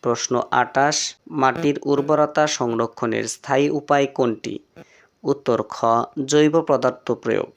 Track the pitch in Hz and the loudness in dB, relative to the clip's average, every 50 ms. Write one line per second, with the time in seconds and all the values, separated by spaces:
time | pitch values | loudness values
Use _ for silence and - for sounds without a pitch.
0 | - 123 120 - - - 127 120 120 - - 123 123 123 - 135 139 147 151 - | 0 -2 -2 -2 -2 -2 -2 -2 -2 0 2 0 0 2 2 0 2 2 0 -2
1 | - - - _ _ - 160 151 131 131 123 - 165 147 143 143 - 143 143 139 | -6 -6 -10 _ _ -10 -4 0 0 0 0 2 0 -2 -2 0 0 -2 0 0
2 | 139 147 156 147 151 147 - - 151 151 - - 127 120 117 113 113 117 - - | 0 0 2 2 2 0 2 0 0 0 0 -2 -2 -2 -2 -2 -2 -4 -4 -6
3 | - 117 110 110 113 113 - - - - 139 131 143 147 151 147 143 - 147 143 | -4 -4 -2 -4 -4 -6 -8 -10 -4 -2 0 2 2 2 0 -4 -2 0 2 2
4 | 139 135 - - 135 120 113 - _ 113 - - _ _ _ - - _ _ _ | 2 0 0 -2 0 0 -2 -4 _ -10 -10 -10 _ _ _ -20 -20 _ _ _
5 | _ _ _ _ - - 139 139 - - 120 110 107 - - - - 117 113 117 | _ _ _ _ -4 -4 -4 -2 0 0 0 0 0 -6 -6 -2 0 2 2 2
6 | 117 - _ - 139 135 147 151 151 151 151 165 160 160 147 123 123 127 123 - | 0 -2 _ -8 -4 2 4 4 4 6 4 2 2 2 0 2 2 0 -2 -2
7 | _ - 120 - - 120 110 104 - - - | _ -6 -6 -4 -2 -2 -2 -2 -2 -4 -10